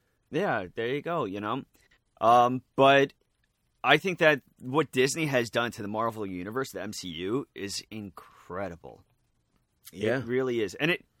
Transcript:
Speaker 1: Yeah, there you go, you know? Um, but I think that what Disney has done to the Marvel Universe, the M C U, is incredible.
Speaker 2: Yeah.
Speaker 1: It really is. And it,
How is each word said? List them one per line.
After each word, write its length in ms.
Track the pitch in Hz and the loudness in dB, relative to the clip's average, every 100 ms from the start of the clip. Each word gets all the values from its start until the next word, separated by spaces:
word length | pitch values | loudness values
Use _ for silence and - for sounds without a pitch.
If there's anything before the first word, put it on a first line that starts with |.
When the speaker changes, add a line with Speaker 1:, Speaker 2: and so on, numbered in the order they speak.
| _ _ _ | _ _ _
Speaker 1:
Yeah, 340 | 147 185 120 90 117 | -6 -2 -4 -6 -6
there 120 | 117 | -4
you 140 | 143 | -4
go, 240 | 160 170 110 | -4 -4 -4
you 140 | 101 | -6
know? 240 | 104 127 - _ _ _ _ - | -6 -6 -8 _ _ _ _ 0
Um, 420 | 110 120 123 127 - - | 6 6 6 2 -4 4
but 380 | 135 139 139 _ _ _ _ _ _ _ | 6 8 4 _ _ _ _ _ _ _
I 140 | 123 151 | 2 2
think 220 | 190 170 | 2 2
that 220 | 160 143 - _ | 4 2 -2 _
what 320 | 127 143 151 | -4 -2 0
Disney 360 | 127 131 165 156 | 2 2 2 0
has 220 | 131 117 | 0 0
done 220 | 120 117 | 0 -2
to 100 | - | -4
the 60 | 101 | -6
Marvel 380 | 110 117 110 101 | -4 -4 -4 -8
Universe, 460 | 90 92 120 - | -8 -6 -6 -6
the 100 | 95 | -8
M 100 | 101 | -10
C 160 | 101 92 | -10 -12
U, 400 | 80 92 127 - - | -8 -4 -4 -6 -10
is 280 | 101 - - | -10 -10 -12
incredible. 1120 | 110 101 - - - - 90 98 85 64 53 _ _ _ _ _ _ _ _ - | -14 -14 -16 -20 -20 -14 -10 -8 -10 -18 -20 _ _ _ _ _ _ _ _ -20
Speaker 2:
Yeah. 240 | 92 107 131 | -6 -2 -2
Speaker 1:
It 60 | 117 | -2
really 360 | 127 131 117 | -2 -2 -2
is. 120 | 101 104 | -4 -2
And 160 | 156 | -2
it, 140 | 180 _ _ | -2 _ _